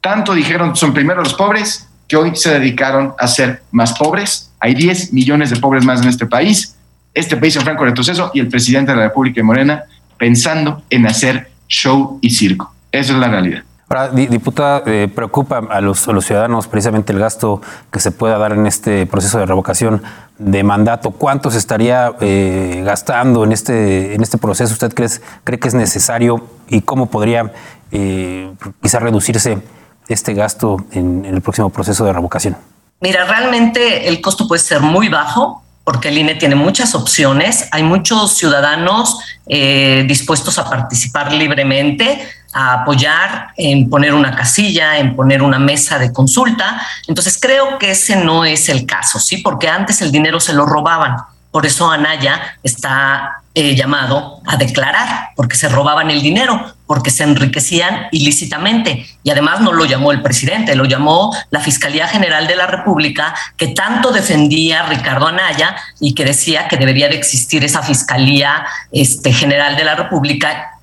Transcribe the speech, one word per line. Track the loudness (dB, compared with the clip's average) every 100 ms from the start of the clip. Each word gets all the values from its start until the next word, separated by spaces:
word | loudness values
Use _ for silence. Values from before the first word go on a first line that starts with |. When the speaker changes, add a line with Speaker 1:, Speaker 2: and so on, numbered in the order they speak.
Speaker 1:
Tanto | 0 0 2
dijeron, | 0 0 0 0
"Son | 0 0
primero | 2 0 0
los | -2
pobres", | 0 0 0 -2 -6 -12 _ _
que | 2
hoy | 2
se | 0 0
dedicaron | 2 0 0 0 0 -2 -2
a | -2
ser | 0 0 -2 _
más | 0 0
pobres. | 0 0 0 -4 -6 -10 _
Hay | 0
diez | 2 2 0 -2
millones | 0 2 2 0
de | 0
pobres | 2 4
más | 2 4
en | 2
este | 0 0
país. | 0 2 2 0 -14 _ _ _
Este | -6 -4 0
país | 2
en | 2
franco | -2 0
retroceso | 0 2 0 -2 -2
y | -2
el | 0
presidente | 0 2 2 2
de | 2
la |
República | 2 2 0 2
y |
Morena | 2 4 2 0 -8 _ _ _
pensando | 2 2 2 0 -2 -4 -2
en | 2 2
hacer | 2 0 -2 -6 _ _
show | -2 2 2 0 0
y | 0
circo. | 2 0 0 -6 _ _
Esa | -4 0
es | 0
la | 0
realidad. | 0 -2 -4 -12 _ _
Speaker 2:
Ahora, | -4 0
di-, | 0 2
diputada, | 0 0 0 0 0 0
eh, | 0 0
preocupa | -2 -4 -2 -2 -4 -4
a | -2
los, | -2 -2 0
a |
los | 0
ciudadanos | 0 0 0 -2 -2
precisamente | -2 0 -2 0
el | 0
gasto | 0 0 -2 -2 -8 -20 -10
que | -4
se | -4
pueda | -2 0 0
dar | 0
en | 0 0
este | 0 -2 0
proceso | 0 -2 0 -2
de | 0
revocación | 0 0 -2 0 -2 -4 -20 -20 _
de | 0 2
mandato. | 2 2 2 0 -4
¿Cuánto | -2 0 0 -2
se | -2
estaría, | -2 0 2 2 0 -2
eh, | 0 2 0 -2 -4 -4 -4
gastando | -4 -2 0 2 2
en | 2
este, | 0 -2 0 2 0 -2
en | -2
este | -2 0
proceso? | -2 -2 -2
¿Usted | -2 -4
cree, | -2 -4 -4 -12 -12
cree | -8 -4
que | 0
es |
necesario | 0 0 -2 -2 2 2 0 -4 -20 -2
y | -2
cómo | 0 -2 -2
podría, | 0 0 0 -2 -8 -20 -20 -10
eh, | -4 -4 -4 -6 -8 -12 -14 -18 -4
quizá | -2 0
reducirse | 0 0 0 -2 -2 -4 -8 -20 -20 _ -8
este | -6 -4
gasto | -2 -2 0 -2 -2 -4
en, | -4 -2 -2
en | -2
el | -4
próximo | -2 -2 -2
proceso | -2 -4 0
de | 0
revocación? | 0 -4 -4 -4 -6 -14 _ _ _
Speaker 3:
Mira, | -2 0
realmente | 0 0 0 2 2 2 0 0 -2
el | -2
costo | -2 -2 0
puede | 0
ser | 2 2
muy | 4 2 2
bajo | 0 0 0 -2 -4 _ _
porque | -4 -4 -2
el | 0
I |
N | 0
E | 0
tiene | 2
muchas | 4 2 2 0
opciones. | -2 -2 2 2 4 2 0 -2
Hay | 0
muchos | 2 2 2 2 2 2
ciudadanos, | 2 2 2 0 0 0 0 -4 -10 -16 -4
eh, | 0 2 2 2 2 2
dispuestos | 0 0 -2 0 -4
a | -2
participar | -4 -2 -4 -4 -4 -2
libremente, | 0 0 0 2 2 0 2 0 0 -6 -16 -10
a | -2 0 0
apoyar | 2 2 2 0 0 -4 -12 -4
en | 0 2 4
poner | 4 4
una | 4 2
casilla, | 0 0 2 2 2 2 2
en | 0
poner | 2 4 4
una | 4 4
mesa | 2 2 0 0
de | -2
consulta. | 2 2 4 2 0 -2 -4 -8 -10 -6
Entonces, | -4 -2 0
creo | 2 2 2 0
que | -2
ese | 0 2 2
no | 2 2
es | 2 0 0
el | 0 -2
caso, | -4 -2 -2
¿sí? | -2 0
Porque | -2 -2 -2
antes | 0 0 0
el | 2
dinero | 2 2 0
se | 0
lo | 2 2
robaban. | 2 0 0 0 -2 -8 _ _
Por | -2
eso | 0 2 2
Anaya | 2 0 0 -2 -2 -6 -8
está, | -6 -4 -2 0 0 0 -4 -12 _
eh, | -2 2 2
llamado | 0 -2 0 -2 -4 -14 -6
a | -2
declarar, | 0 0 0 -2 -2 -6 -8 -4
porque | -2 0
se | 0
robaban | 2 2 0 0
el | 0
dinero, | 2 2 0 -2 -4 -18 -4
porque | -2 0
se | 0
enriquecían | 0 0 -2 -2 -2 0 -2 -4 -4
ilícitamente. | -2 0 -2 -4 -4 0 0 0 -4 -10 -8
Y | 0
además | 2 2 2
no | 2
lo | 4
llamó | 2 2 2
el | 2
presidente, | 0 0 0 -2 0
lo | 2 2
llamó | 2 4 4 2 -2 -4
la | -4
Fiscalía | -2 -2 -2 -2 -2
General | 0 0 0 0
de | -2
la | -2
República, | -2 0 0 0 -2 -6 -6 -12 -6
que | -4
tanto | -2 -2 0 2
defendía | 2 2 4 4 4 2 0
a | 0
Ricardo | -4 -2 0 0
Anaya | 0 -2 0 -2 -2 -16 -4
y | -2
que | 0
decía | 0 0 0 -2 0
que | 0
debería | 2 2 2
de | 0
existir | -2 -2 0 -2
esa | 0 -2
Fiscalía, | 0 -2 0 2 4 4 2 -2 -4 -10 -6
este, | 0 0 0 0
General | 2 2 2 0 0
de |
la | -2
República | -2 -2 -2 -2 -2 -2 -4 -10 -18